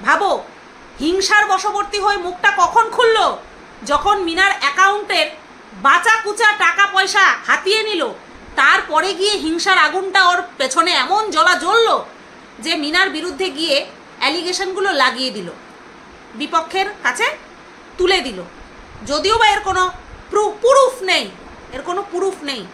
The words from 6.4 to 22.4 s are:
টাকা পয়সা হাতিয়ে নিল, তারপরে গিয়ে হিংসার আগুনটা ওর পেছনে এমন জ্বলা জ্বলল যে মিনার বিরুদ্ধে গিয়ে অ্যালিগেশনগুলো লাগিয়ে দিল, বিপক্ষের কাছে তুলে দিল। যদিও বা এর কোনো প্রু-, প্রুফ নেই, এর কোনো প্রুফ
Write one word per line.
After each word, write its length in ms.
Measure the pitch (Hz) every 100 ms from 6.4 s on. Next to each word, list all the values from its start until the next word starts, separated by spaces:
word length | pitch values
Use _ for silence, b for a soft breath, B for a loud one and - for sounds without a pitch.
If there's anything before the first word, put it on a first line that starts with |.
| 427
টাকা 360 | 415 349 330 403
পয়সা 280 | 392 381 415 370 240 -
হাতিয়ে 360 | 269 381 427
নিল, 240 | 440 403 254 - - - - -
তারপরে 580 | 277 359 - 302 359
গিয়ে 180 | 339 392
হিংসার 460 | 415 302 330 370 370
আগুনটা 480 | 302 330 381 392 359
ওর 140 | 359 359 -
পেছনে 340 | 262 277 330
এমন 400 | 320 262 392 427
জ্বলা 240 | 311 330 339
জ্বলল 480 | 320 440 453 311 - - - - - -
যে 160 | 220 226
মিনার 340 | 294 339 381
বিরুদ্ধে 400 | 311 339 269 370
গিয়ে 360 | 277 330 277 - - - -
অ্যালিগেশনগুলো 720 | 247 320 339 370 392 381 392
লাগিয়ে 400 | 311 262 240 262
দিল, 180 | 208 175 - - - - - - - - 220
বিপক্ষের 500 | 294 330 320 370 392 415
কাছে 220 | - 247 466 605 - - - - - -
তুলে 240 | 359 370
দিল। 220 | 269 190 175 - - - - - 214
যদিও 320 | 285 302 440
বা 100 | 440
এর 120 | 415
কোনো 320 | 415 370 370 - - - -
প্রু-, 260 | 415 415 415
প্রুফ 420 | 466 554 523 -
নেই, 260 | 381 330 220 185 - - -
এর 80 | 262
কোনো 220 | 285 359 392
প্রুফ 320 | 349 381 -